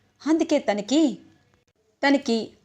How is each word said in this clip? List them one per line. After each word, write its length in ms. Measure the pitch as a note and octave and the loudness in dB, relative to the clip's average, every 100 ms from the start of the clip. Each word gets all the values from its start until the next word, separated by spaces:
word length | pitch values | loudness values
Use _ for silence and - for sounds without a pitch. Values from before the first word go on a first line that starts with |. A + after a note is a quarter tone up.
| _ _ C#4 | _ _ -2
అందుకే 300 | D#4+ D#4+ C#4+ | 0 0 0
తనకి, 580 | - G3+ G3+ C#4 D4+ F#3+ - _ _ _ _ _ _ _ C#4 | 0 -4 -2 0 0 -2 -14 _ _ _ _ _ _ _ 0
తనకి 420 | C#4 C#4 A3+ - - | 0 0 -4 -4 -14